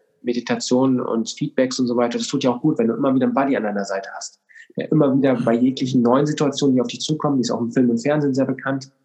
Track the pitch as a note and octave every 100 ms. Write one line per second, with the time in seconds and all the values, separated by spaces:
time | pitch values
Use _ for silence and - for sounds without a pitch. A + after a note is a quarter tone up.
0 | _ _ B2 A#2+ A#2 A#2 - B2+ C3+ B2+
1 | - A2+ A2+ - D3+ - B2+ B2+ B2 A#2+
2 | A#2+ A#2+ A#2 C#3+ C3 B2 D#3 - A2+ A2+
3 | C#3 C3 B2+ A#2+ C#3 A#2+ G#2+ G2+ G2 G2
4 | - - - - _ - - - - D#3
5 | C#3+ C3+ C3+ B2 A#2 A#2 B2+ C3 C3 C3
6 | A#2 C3 D3 D3+ D3 - C#3+ B2+ A#2+ -
7 | - D#3 D3+ C#3 A#2 A#2 A#2 B2+ B2 A#2
8 | C#3+ D3 C#3+ C3 C3 B2+ C3+ C#3 C3 _